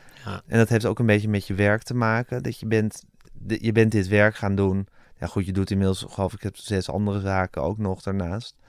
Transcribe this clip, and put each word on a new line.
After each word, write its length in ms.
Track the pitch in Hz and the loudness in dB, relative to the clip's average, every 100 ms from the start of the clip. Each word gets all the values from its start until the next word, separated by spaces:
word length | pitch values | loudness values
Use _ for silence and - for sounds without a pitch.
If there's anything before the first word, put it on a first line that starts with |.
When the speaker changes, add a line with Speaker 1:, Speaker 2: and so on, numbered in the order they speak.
| - - | -20 -16
Speaker 1:
Ja. 160 | 104 95 - | -12 -12 0
Speaker 2:
En 120 | 113 | 4
dat 100 | 110 | 4
heeft 180 | 113 107 | 4 2
ook 120 | 107 | 0
een 80 | 117 | 4
beetje 220 | 107 110 | 4 2
met 180 | 104 - | -2 -2
je 80 | |
werk 280 | 95 101 107 | 0 2 2
te 120 | - | -2
maken. 480 | 123 113 113 123 123 | -2 0 0 -2 -6
Dat 180 | 123 113 | -6 -8
je 60 | 110 | 0
bent, 380 | 110 107 - - _ - | 2 2 -2 -16 _ -20
de, 260 | - 98 107 | -14 -6 -4
je 120 | 113 | 0
bent 200 | 107 110 | 4 4
dit 160 | 107 92 | 4 2
werk 280 | 104 107 107 | 4 4 2
gaan 180 | 101 | -2
doen. 320 | 98 98 98 95 _ - - | 2 2 0 -4 _ -20 -10
Ja, 60 | - | -6
goed, 200 | - 95 | -2 -2
je 60 | |
doet 180 | 95 98 | 0 0
inmiddels, 340 | 98 95 95 - | 2 2 0 -4
geloof 240 | - 95 | -4 -4
ik, 160 | - 104 | -4 -10
zes 380 | - - 101 90 | -10 -4 -4 -2
andere 300 | 85 104 101 | -2 -2 -2
zaken 420 | 98 95 92 - | -2 0 -2 -2
ook 160 | 73 107 | -4 -2
nog 240 | 104 95 | -4 -4
daarnaast. 520 | - 98 87 98 120 - | -4 -4 -4 -6 -10 -18